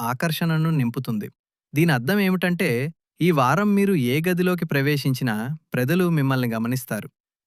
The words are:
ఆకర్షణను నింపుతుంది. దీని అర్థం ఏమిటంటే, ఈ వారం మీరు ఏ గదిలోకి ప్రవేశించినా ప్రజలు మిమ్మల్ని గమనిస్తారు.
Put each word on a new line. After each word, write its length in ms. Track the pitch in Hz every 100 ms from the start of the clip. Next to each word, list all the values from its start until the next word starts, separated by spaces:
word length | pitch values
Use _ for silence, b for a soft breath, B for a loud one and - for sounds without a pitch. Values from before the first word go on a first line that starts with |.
ఆకర్షణను 680 | 117 131 170 156 165 160 160
నింపుతుంది. 580 | 156 120 120 120 110 - - _ _ _
దీని 180 | 143 170
అర్థం 260 | 131 123 202
ఏమిటంటే, 480 | 190 185 180 175 180 120 147 - _ -
ఈ 80 | 165
వారం 380 | 151 123 160 208
మీరు 200 | 202 196 185
ఏ 120 | 120 143
గదిలోకి 440 | 170 180 180 175
ప్రవేశించినా 680 | 165 143 139 147 139 127 127 107 120 156 _
ప్రజలు 340 | - 127 175 175
మిమ్మల్ని 400 | 160 135 131 123
గమనిస్తారు. 600 | 113 117 127 - 107 - _ _ _